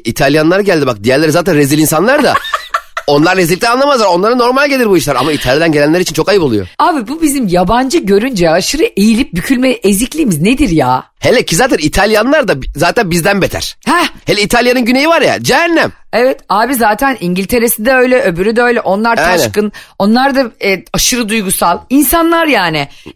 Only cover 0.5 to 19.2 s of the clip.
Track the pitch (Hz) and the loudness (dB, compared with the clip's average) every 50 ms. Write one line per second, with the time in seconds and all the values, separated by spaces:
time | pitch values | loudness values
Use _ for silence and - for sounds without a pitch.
0.5 | 180 196 208 196 175 156 139 127 120 101 101 123 127 147 165 156 151 175 180 196 | 2 2 2 2 0 0 0 -2 -2 -2 0 0 2 2 2 2 2 0 0 2
1.5 | 165 147 143 131 156 156 156 - 160 156 190 240 277 302 254 170 117 - - - | 2 2 2 2 2 0 0 2 0 0 2 2 2 2 2 0 -2 -2 -6 -12
2.5 | - - - - - - - - - - - - 143 147 156 180 185 190 180 151 | -16 -16 -14 -10 -10 -10 -10 -10 -14 -8 -2 0 2 2 2 2 2 2 0 0
3.5 | 185 165 240 233 240 262 277 285 277 233 214 190 170 175 196 220 247 247 233 247 | 0 0 0 0 0 0 2 2 2 2 2 0 0 0 0 0 0 2 0 0
4.5 | 262 269 294 285 277 262 240 208 190 165 - 147 135 123 131 160 151 - - 127 | 2 0 0 0 0 0 2 2 2 0 0 0 -2 -2 -2 -2 -2 -2 0 0
5.5 | 135 151 165 170 147 147 147 151 165 180 185 - 151 165 151 190 208 196 160 131 | 0 0 2 2 2 2 2 2 2 0 0 -2 -2 -4 0 0 2 2 2 0
6.5 | 110 101 92 - - - 285 349 330 277 208 214 294 320 330 294 277 285 240 180 | -2 -2 -4 -6 -4 -2 0 0 0 -2 -4 -6 -6 -2 -2 -2 -2 -2 -2 0
7.5 | 175 175 185 180 226 247 269 262 349 330 240 190 202 196 226 269 254 180 175 160 | 0 0 0 2 0 0 0 0 -2 -2 0 2 0 2 0 0 -2 0 0 2
8.5 | 160 185 - - - 294 392 - - 196 202 220 220 220 285 - - 180 - - | 2 0 0 -2 -2 -2 -2 -2 0 2 2 2 2 2 -2 -4 -4 -6 -2 -2
9.5 | 269 240 262 262 247 - - 196 202 190 262 - - 311 320 220 165 143 170 214 | 0 0 0 0 -2 0 0 0 0 0 -2 -4 -4 -2 -2 -2 0 0 0 0
10.5 | 269 294 294 202 165 156 127 123 127 127 - _ _ - - 151 214 254 190 - | 2 2 0 0 2 2 2 2 0 -2 -4 _ _ -4 0 0 2 2 0 0
11.5 | 170 160 254 247 302 - 151 156 - 190 196 220 214 208 220 262 294 311 262 185 | 0 0 0 0 0 0 -2 0 0 0 0 2 2 0 2 2 2 2 2 0
12.5 | 156 135 127 - - 143 170 175 175 240 226 165 175 175 160 196 202 196 156 - | -2 -2 -4 -8 -4 -2 -2 0 0 0 -2 0 -2 -2 0 0 0 0 -2 -2
13.5 | - 82 - - - _ - 240 320 349 320 - - - - - 190 208 208 - | -4 -6 -8 -10 -12 _ -4 -2 0 0 -2 -4 -6 -8 -4 -4 -2 -2 0 0
14.5 | - 240 240 247 247 262 233 220 247 262 285 330 330 311 233 143 107 98 117 - | 0 2 2 2 0 0 0 0 0 0 2 2 2 2 2 0 -2 -2 -2 0
15.5 | 247 294 339 339 339 302 226 208 - - - - - 220 247 262 277 - - - | 0 0 2 2 0 0 0 -2 -4 -10 -10 -4 -2 0 0 0 -2 -4 -4 -2
16.5 | 185 208 233 247 277 220 233 208 214 214 269 269 247 - 180 175 180 185 196 - | 0 0 0 0 0 0 0 0 0 0 0 -2 -2 -2 -4 -4 -2 -4 -2 -2
17.5 | 247 240 226 233 - - 208 269 262 254 247 254 254 247 - 190 170 165 190 220 | -2 0 0 0 -2 -2 0 2 2 2 2 2 2 2 0 0 -2 -2 -2 -2
18.5 | 226 240 240 240 240 226 - 165 190 208 226 233 233 143 | 0 0 0 0 0 0 -2 -2 -2 0 0 0 0 0